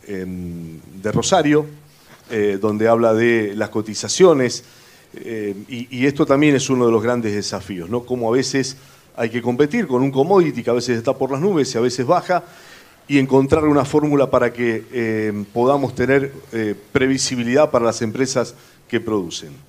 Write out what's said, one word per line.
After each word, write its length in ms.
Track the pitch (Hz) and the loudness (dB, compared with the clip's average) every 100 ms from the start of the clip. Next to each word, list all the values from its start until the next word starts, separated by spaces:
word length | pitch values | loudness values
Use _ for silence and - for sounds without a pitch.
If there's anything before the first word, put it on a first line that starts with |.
| - | -10
em, 720 | 98 92 90 87 85 82 80 - 95 | -10 -8 -10 -10 -10 -14 -16 -20 -8
de 100 | 101 | -2
Rosario, 540 | 107 117 185 147 151 151 - - _ _ - - | -2 2 2 4 2 0 -12 -20 _ _ -20 -8
eh, 280 | 117 104 98 | -2 0 0
donde 260 | 107 104 113 | -2 2 2
habla 260 | 117 117 | 4 4
de 400 | 110 117 117 104 104 | 4 2 2 -2 -4
las 140 | 104 | -4
cotizaciones, 960 | 110 107 104 104 - 185 147 123 - - - - - _ - | -4 -6 -8 -6 4 6 6 2 -2 -14 -20 -20 -20 _ -16
eh, 400 | - 113 104 98 101 | -10 -8 -6 -8 -10
y, 200 | 123 - | -10 -10
y 160 | 123 139 | 0 0
esto 200 | 143 143 | 0 0
también 300 | 139 151 135 | 4 4 2
es 140 | - | 0
uno 160 | 131 120 | 2 4
de 60 | |
los 120 | 113 | 2
grandes 300 | 113 123 113 | 0 -2 -2
desafíos, 560 | 104 98 101 90 95 85 | -4 -6 -10 -10 -12 -6
¿no? 140 | 120 | -8
Cómo 260 | 117 127 113 | -6 -4 0
a 20 | |
veces 460 | 123 131 139 135 - - - _ - | 0 0 -2 -4 -8 -20 -20 _ -6
hay 140 | 117 | -4
que 120 | 120 | -4
competir 460 | 117 123 147 240 180 | -4 0 0 0 -2
con 140 | 123 | 0
un 80 | 139 | 0
commodity 520 | 135 147 196 160 117 | 0 2 4 2 0
que 60 | 117 | -2
a 40 | |
veces 240 | 120 117 117 | -2 0 -2
está 160 | 117 | -2
por 180 | 127 131 | -2 -2
las 100 | 135 | -2
nubes 320 | 185 175 131 117 | 0 0 0 0
y 20 | |
a 40 | |
veces 240 | 123 120 123 | -2 -2 0
baja, 380 | 170 - 180 - - - - - _ - | 0 2 -2 -2 -20 -20 -20 -20 _ 0
y 80 | 143 | 0
encontrar 480 | 135 131 135 160 151 | 4 4 4 2 4
una 180 | 147 | 2
fórmula 460 | 135 151 151 143 131 | 2 2 2 2 2
para 240 | 127 120 | 2 0
que, 300 | 120 120 113 113 | 0 -2 -2 -6
em, 540 | 123 113 110 107 104 101 | -4 -2 -2 -2 -4 -6
podamos 500 | 117 123 143 131 117 | 0 2 2 -2 -2
tener, 360 | 123 139 135 - - | 2 2 0 -10 -10
eh, 220 | 113 107 101 - | -4 -4 -6 -4
previsibilidad 760 | 139 131 135 - 127 117 123 147 | 0 0 0 -2 -4 0 2 2
para 140 | 127 117 | 2 0
las 160 | 110 | -2
empresas 520 | 117 117 131 131 113 - - _ _ | -6 -2 -2 -2 -4 -8 -20 _ _
que 120 | 117 | -4
producen. 520 | 113 107 85 - 80 69 | -2 -4 -4 -10 -14 -20